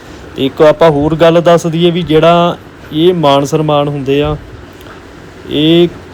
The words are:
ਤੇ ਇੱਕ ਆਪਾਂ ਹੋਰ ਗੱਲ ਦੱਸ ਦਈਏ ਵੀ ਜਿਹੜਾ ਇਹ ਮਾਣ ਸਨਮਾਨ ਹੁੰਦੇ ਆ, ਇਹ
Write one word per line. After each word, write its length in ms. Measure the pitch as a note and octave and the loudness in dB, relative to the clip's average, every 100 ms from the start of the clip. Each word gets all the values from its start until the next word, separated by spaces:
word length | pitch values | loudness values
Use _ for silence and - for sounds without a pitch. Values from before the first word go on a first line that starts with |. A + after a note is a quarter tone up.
| - - - - | -20 -20 -16 -8
ਤੇ 100 | C3+ | -6
ਇੱਕ 160 | - | 2
ਆਪਾਂ 280 | D#3 D3 E3 | 2 4 2
ਹੋਰ 260 | C#3+ D3+ D#3+ | 2 -2 2
ਗੱਲ 260 | E3 E3+ | 2 2
ਦੱਸ 260 | E3+ E3+ E3+ | 2 2 0
ਦਈਏ 240 | E3 F3 | -2 -2
ਵੀ 100 | E3+ | -2
ਜਿਹੜਾ 560 | D#3 D#3 D#3+ E3+ F3 - - - - | -2 2 2 2 0 -4 -14 -20 -10
ਇਹ 200 | D3+ F3 | -2 0
ਮਾਣ 320 | F3+ D3 C#3 C#3+ | 2 2 0 0
ਸਨਮਾਨ 420 | D#3+ D#3 D3 D3 | -2 -2 -2 -2
ਹੁੰਦੇ 340 | C#3+ C3 C#3+ | -6 -4 -2
ਆ, 160 | D3 D3+ - - - - - - - - - - - | -2 -6 -12 -20 -20 -20 -20 -20 -20 -20 -20 -20 -10
ਇਹ 380 | C#3+ D#3 E3+ F3 - - | -4 0 2 0 -4 -18